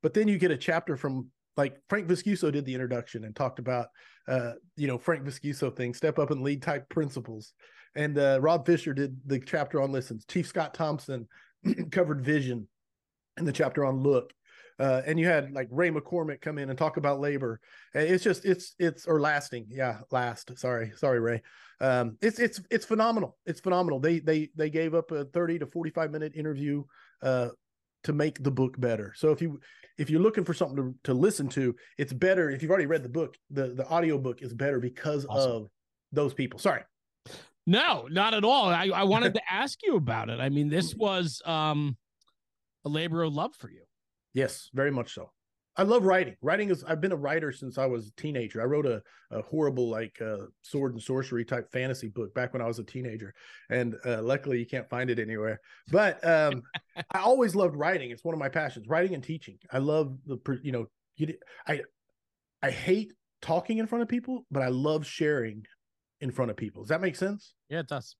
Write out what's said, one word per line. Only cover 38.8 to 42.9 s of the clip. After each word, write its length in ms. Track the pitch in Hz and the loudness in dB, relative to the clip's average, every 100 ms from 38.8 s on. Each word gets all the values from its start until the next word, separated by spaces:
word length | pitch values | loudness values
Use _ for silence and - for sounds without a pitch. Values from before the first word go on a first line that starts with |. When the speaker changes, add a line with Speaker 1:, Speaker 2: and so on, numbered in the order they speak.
| 190 | 2
Speaker 2:
I 100 | 185 | 2
wanted 300 | 196 214 233 | 4 6 4
Speaker 1:
<laughs> 0 | |
Speaker 2:
to 80 | 220 - | 2 -2
ask 280 | 190 269 - | -2 -2 -2
you 140 | 427 233 | 2 2
about 340 | 127 117 110 | 2 -2 -2
it. 100 | 117 | -2
I 80 | 131 | 0
mean, 220 | 143 147 | 2 2
this 240 | 160 165 | 0 -2
was, 480 | 214 214 185 175 - | -2 0 0 -2 -4
um, 540 | - 160 156 147 147 123 _ _ _ _ _ _ _ _ | -4 0 0 0 -2 -4 _ _ _ _ _ _ _ _
a 20 | |
labor 340 | 147 | -4